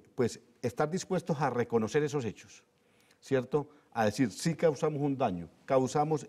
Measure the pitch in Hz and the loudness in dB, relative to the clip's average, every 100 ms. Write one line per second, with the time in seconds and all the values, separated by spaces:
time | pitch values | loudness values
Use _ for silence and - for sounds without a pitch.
0 | - - 143 - - _ 123 - 151 180 | -8 -2 -2 -4 -18 _ -4 -2 -2 -4
1 | - 180 - 143 147 120 113 117 110 151 | -4 -4 -2 -2 -2 -2 0 0 2 0
2 | 147 147 113 - - - _ _ _ _ | 0 -2 -4 -8 -14 -20 _ _ _ _
3 | _ _ - 131 123 151 139 - _ 113 | _ _ -2 -2 0 -2 -4 -12 _ 0
4 | 107 120 120 - 170 160 165 147 156 147 | 2 2 0 0 -4 2 2 2 -2 0
5 | 143 131 127 87 85 - - 135 127 151 | 0 0 0 -2 -8 -10 2 2 4 2
6 | 151 151 | 0 -2